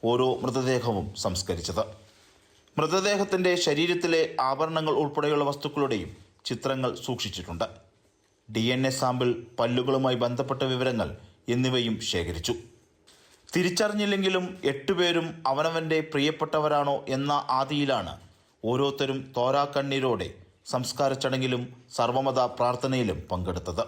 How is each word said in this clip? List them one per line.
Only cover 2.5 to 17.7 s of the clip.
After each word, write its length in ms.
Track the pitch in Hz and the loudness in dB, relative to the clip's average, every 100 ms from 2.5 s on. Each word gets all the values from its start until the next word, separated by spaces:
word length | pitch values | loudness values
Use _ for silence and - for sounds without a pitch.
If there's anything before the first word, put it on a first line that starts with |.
| _ _ - | _ _ -2
മൃതദേഹത്തിന്റെ 760 | 151 185 196 202 202 190 180 175 | 2 2 2 2 2 2 2 2
ശരീരത്തിലെ 800 | 175 147 170 185 175 165 160 - | 2 2 2 2 2 2 2 0
ആഭരണങ്ങൾ 520 | 131 135 160 160 156 | 0 0 0 0 0
ഉൾപ്പെടെയുള്ള 500 | 139 147 143 147 147 | 2 0 0 0 2
വസ്തുക്കളുടെയും 680 | 143 143 147 147 135 113 82 - - _ - | 0 -2 -4 -2 0 0 -4 -14 -20 _ -6
ചിത്രങ്ങൾ 500 | 117 135 131 127 - | -4 -2 -2 -2 -4
സൂക്ഷിച്ചിട്ടുണ്ട്. 680 | - 123 104 92 85 85 110 - - _ _ _ _ _ - 110 | -6 -6 -6 -8 -10 -6 -6 -6 -20 _ _ _ _ _ -6 0
ഡി 40 | |
എൻ 280 | 117 127 131 | 2 2 0
എ 20 | |
സാമ്പിൾ, 560 | 131 127 127 123 117 - - | 0 0 2 0 0 -6 -2
പല്ലുകളുമായി 560 | 120 123 127 135 135 123 | 0 2 2 2 2 2
ബന്ധപ്പെട്ട 480 | 120 123 131 131 | 0 0 -4 -2
വിവരങ്ങൾ 540 | 135 127 131 120 80 - - _ - | -2 0 0 0 -4 -6 -18 _ -2
എന്നിവയും 500 | 120 127 127 113 107 | 0 2 2 0 -2
ശേഖരിച്ചു. 540 | - 92 87 82 82 120 - - _ _ _ _ _ _ - 180 | -2 -4 -2 -4 -4 -4 -6 -20 _ _ _ _ _ _ -4 0
തിരിച്ചറിഞ്ഞില്ലെങ്കിലും 1000 | 180 180 214 208 208 196 190 185 180 - | 2 2 0 2 0 2 2 0 -2 -2
എട്ടുപേരും 800 | 139 139 - 180 175 165 165 165 135 | -2 -2 -2 2 4 2 0 -4 -2
അവനവന്റെ 520 | 135 160 165 160 160 | 2 2 0 0 0
പ്രിയപ്പെട്ടവരാണോ 1040 | 156 147 143 156 151 156 151 147 143 143 - | 2 0 0 0 -2 0 2 2 2 0 -2
എന്ന 240 | 131 143 | -2 0
ആദിയിലാണ് 880 | 143 - 131 139 | 0 2 0 0